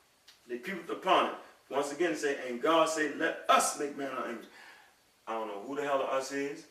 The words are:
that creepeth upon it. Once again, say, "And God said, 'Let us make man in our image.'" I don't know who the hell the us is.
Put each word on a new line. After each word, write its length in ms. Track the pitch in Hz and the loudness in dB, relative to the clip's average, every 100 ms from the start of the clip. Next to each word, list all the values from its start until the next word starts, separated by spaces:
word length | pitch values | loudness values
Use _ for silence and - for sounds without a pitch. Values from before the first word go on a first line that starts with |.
| _ _ - - - | _ _ -20 -20 -10
that 160 | 120 | -8
creepeth 240 | 190 180 - | -6 -8 -6
upon 380 | 107 185 - - | -2 4 4 4
it. 80 | - - - - | -2 -14 -20 -4
Once 240 | 139 - | -2 -2
again, 240 | - 175 151 | 0 0 2
say, 220 | 147 139 127 | 0 0 -4
"And 140 | 120 | 0
God 260 | 151 165 156 | 4 6 4
said, 300 | 160 147 131 | 2 0 0
'Let 260 | - - - | -2 -2 4
us 320 | - - - | 4 4 -2
make 160 | 143 143 | -4 -4
man 140 | 139 | -6
in 60 | 127 | -4
our 120 | 117 | -6
image.'" 160 | 113 - - - - - _ _ _ - | -8 -12 -20 -20 -20 -20 _ _ _ -6
I 80 | |
don't 140 | 113 107 | -4 -4
know 120 | 101 117 | -6 -6
who 100 | 143 | -4
the 60 | |
hell 160 | 143 139 | 0 2
the 60 | |
us 280 | 127 135 131 | 2 0 -2
is. 320 | 139 143 160 - | -4 -4 -6 -14